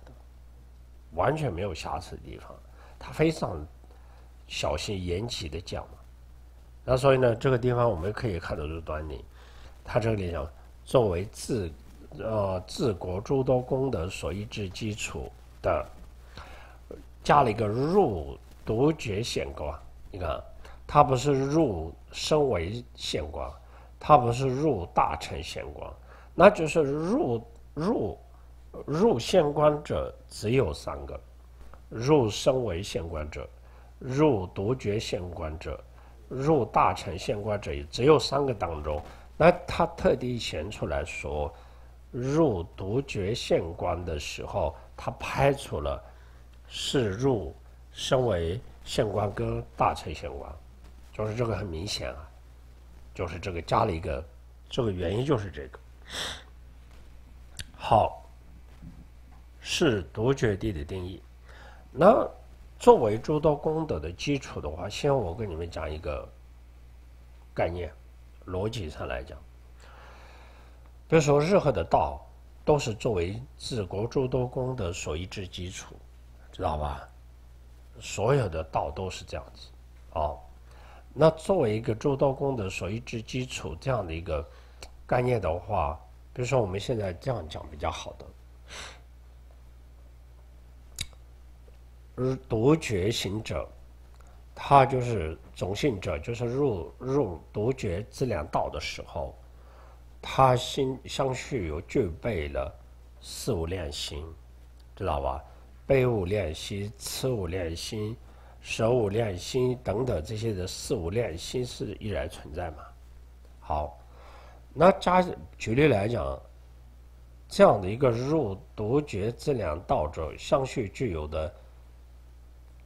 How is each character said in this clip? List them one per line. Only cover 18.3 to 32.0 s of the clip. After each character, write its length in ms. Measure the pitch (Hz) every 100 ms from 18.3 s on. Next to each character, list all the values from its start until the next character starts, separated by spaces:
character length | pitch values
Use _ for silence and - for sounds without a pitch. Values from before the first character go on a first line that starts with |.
| - - -
独 280 | - 110 143
觉 300 | 156 - 95
显 260 | 120 - 69
光。 240 | 71 73 73 - - -
你 80 | 98
看， 240 | 85 - - - - - -
他 160 | 147
不 120 | 135 131
是 160 | 139
入 600 | 135 135 151 151 90 80 - -
声 380 | - - 156 139
闻 360 | 113 85 117 123 -
显 280 | - 78 76
光， 220 | 76 64 - - - - -
他 180 | - 147
不 140 | 117
是 160 | 120 135
入 360 | 127 160 113 80
大 220 | - 143 73
乘 240 | - -
显 240 | - - -
光， 200 | - - - - - -
那 160 | - 185
就 160 | 202 156
是 160 | 170
入， 600 | 139 147 165 247 147 113 - - -
入， 440 | - 170 277 104 - - - - - - -
入 340 | - 147 226 135
现 320 | - 190 147
观 280 | 147 151 147
者 280 | 151 104 64 - -
只 220 | - 107
有 220 | 131 98
三 240 | 73 - 71 71
个： 140 | - - - - - - - -
入 400 | 110